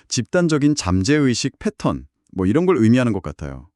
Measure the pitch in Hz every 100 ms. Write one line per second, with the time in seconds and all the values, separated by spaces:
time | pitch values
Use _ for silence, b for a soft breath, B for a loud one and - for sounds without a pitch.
0 | b - 110 180 175 151 147 147 92 92
1 | 95 151 139 117 135 - 208 - 143 69
2 | 65 _ _ 95 92 135 180 147 110 127
3 | 120 95 76 - 73 65 -